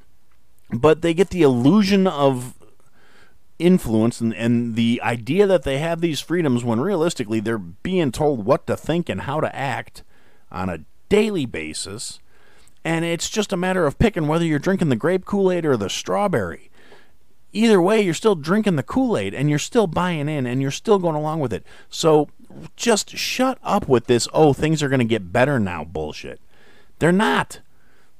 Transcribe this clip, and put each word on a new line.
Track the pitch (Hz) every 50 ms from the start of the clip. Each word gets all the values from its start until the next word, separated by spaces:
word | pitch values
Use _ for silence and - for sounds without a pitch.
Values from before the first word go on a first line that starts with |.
| - - - - - - - - - - - - - -
But | - 120 123 151 156 156 -
they | 170 165
get | 160 196 -
the | - 180 156
illusion | 139 127 120 120 139 185 220 202 190 202 196 190
of | 190 160 143 143 139 135 123 123 127 - - - - - - - - - - - - - - - - - - - - - -
influence | 160 175 185 180 - 127 110 110 110 117 - -
and, | 117 117 107
and | - 113 117 120 117 120 120 110
the | 117 117 117 120 - -
idea | 110 120 120 107 110 151 196 202
that | 196 185 165 -
they | 139 135 139
have | 156 165 170 165
these | 170 170 147 -
freedoms | - - 160 180 165 143 123 123 123
when | 120 113 110
realistically | 131 196 208 165 160 175 - - 120 101 110 113
they're | 107 120 117 110
being | 90 85 82 - - 170 185 185 165 131
told | - - 156 147 147 117 98
what | 104 147 165 -
to | - 107
think | - - - 156 175 170 -
and | 104 95 92
how | 98 139 156
to | 147 110 -
act | 123 135 139 113 117 117 - - - - - - - - - - - - -
on | - 90 92 92
a | 87 78 78 - - - - -
daily | 202 214 220 220 202 180 135
basis. | 110 85 85 78 78 76 - - - 98 117 - - - - - - - - - - - - - - - - -
And | 156 165 165 165
it's | 170 170 165 - -
just | - 220 202 - 196
a |
matter | 175 180 185 185 185 170
of | 139 - -
picking | - 220 - 175 156 147
whether | 156 170 170
you're | 165 151 139
drinking | - 175 196 185 185 151
the | 127
grape | 107 - 160 185 190 185
Kool-Aid | - - 202 196 185 180 175 165
or | 151 131
the | 110 98 90
strawberry. | - - - - 180 196 202 202 175 120 95 85 76 - - - - - - - - - - - - - - - - - - - -
Either | 196 226 233 214 185
way, | 165 190 220 220 208
you're | 180 156
still | - - 220 202
drinking | 160 135 156 190 220 214 208 180
the | 143 120
Kool-Aid | - - 262 269 247 202 123 98 98 98
and | - 139 147
you're | 147 147
still | - - - 247 208
buying | 170 151 165 175 180 175 151 143 151
in | 156 147 127
and | 120 123 131
you're | 135 135 135
still | - - 220 208 196
going | 175 170 156
along | 151 151 151 156 165
with | 143 120 110
it. | 82 - - - - - -
So | - - - 165 151 151 147 - - - - - - 135 156 - -
just | - - 233 220 202 - - -
shut | - - - - - 254 262 254 - -
up | - 190 208 - -
with | 131 117 -
this, | - - - - - -
"Oh, | 151 160 147 135
things | - - 156 160 147 151
are | 135
gonna | 135 131 120
get | 110 113 107 95 87 92
better | 120 127 143 147 123
now" | 104 92 87 80 78
bullshit. | 80 - 78 78 76 73 - - 65 64 - - - - - - - - - - - - -
They're | - 165 175
not. | 196 220 247 - - - - - - - - - - - - - - - - - -